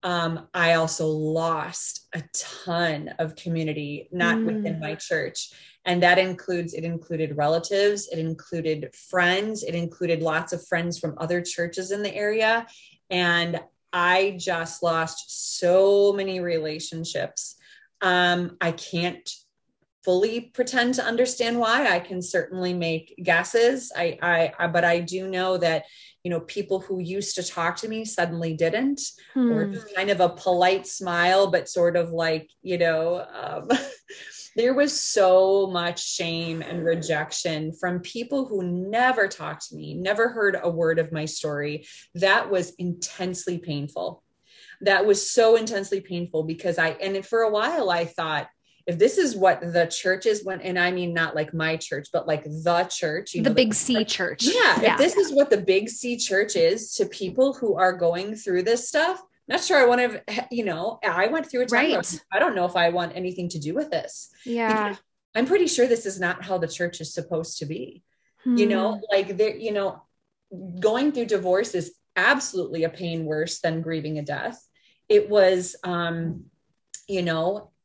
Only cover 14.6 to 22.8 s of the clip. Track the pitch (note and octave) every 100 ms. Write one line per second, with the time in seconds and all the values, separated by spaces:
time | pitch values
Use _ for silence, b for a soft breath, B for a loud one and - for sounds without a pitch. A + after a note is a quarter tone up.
14.6 | E3 - E3+ E3 E3 - - - - -
15.6 | F3 F3+ G3 G3+ G3+ G3+ F#3+ F#3 F3 E3
16.6 | D#3 D#3 - E3 E3 - E2+ - - -
17.6 | b b b _ F#3+ F3+ F3+ F3 F3 -
18.6 | E3+ E3+ - E3+ F3 - - - _ _
19.6 | _ _ _ _ - F3+ G#3+ A#3 A#3+ -
20.6 | B3+ C4 A#3+ B3+ - A#3 B3 - A#3 A#3+
21.6 | A3+ B3 C4 F3 F3 F3+ F3+ F3+ E3+ F#3
22.6 | F3+ F3+